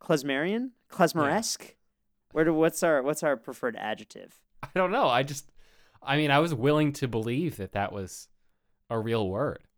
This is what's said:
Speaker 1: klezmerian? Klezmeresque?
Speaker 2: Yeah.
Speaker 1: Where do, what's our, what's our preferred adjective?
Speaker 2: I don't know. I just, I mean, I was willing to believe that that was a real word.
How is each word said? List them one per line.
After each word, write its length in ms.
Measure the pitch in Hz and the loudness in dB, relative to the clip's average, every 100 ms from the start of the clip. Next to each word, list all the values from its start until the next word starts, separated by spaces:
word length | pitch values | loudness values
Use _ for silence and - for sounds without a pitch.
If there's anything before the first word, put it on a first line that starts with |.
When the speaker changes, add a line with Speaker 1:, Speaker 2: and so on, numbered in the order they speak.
Speaker 1:
klezmerian? 680 | - 156 143 135 175 226 254 _ _ | -2 -2 0 -2 -2 -4 -6 _ _
Klezmeresque? 720 | - 175 170 143 196 226 - - | 0 2 2 0 0 -2 -8 -12
Speaker 2:
Yeah. 60 | _ _ _ _ _ _ | _ _ _ _ _ _
Speaker 1:
Where 120 | 156 | 0
do, 100 | 160 | 2
what's 280 | 156 165 - | 4 2 2
our, 200 | 170 143 | 2 2
what's 200 | 135 151 | 0 -2
our 140 | 156 131 | -2 -2
preferred 400 | - 120 123 107 | -6 -6 -6 -6
adjective? 640 | 107 110 107 101 92 _ _ - | -8 -8 -10 -20 -20 _ _ -18
Speaker 2:
I 60 | - | -6
don't 160 | 185 180 | -2 0
know. 180 | 240 170 | 2 2
I 140 | 120 | 2
just, 280 | 139 139 - - - _ _ _ | 0 -6 -14 -20 -20 _ _ _
I 140 | 135 147 | -2 0
mean, 140 | 151 | 4
I 100 | 139 | 4
was 120 | 170 | 4
willing 400 | 131 135 151 147 | 2 2 4 2
to 140 | 143 127 | 0 -2
believe 480 | 113 110 131 170 - | -2 -2 -2 -2 -4
that 160 | 95 | -6
that 200 | 101 101 | -4 -4
was 360 | 104 92 - - _ _ _ _ _ _ | -6 -10 -12 -20 _ _ _ _ _ _
a 80 | 113 | -4
real 300 | 113 113 95 | 0 0 0
word. 360 | 101 139 - _ | 0 -2 -4 _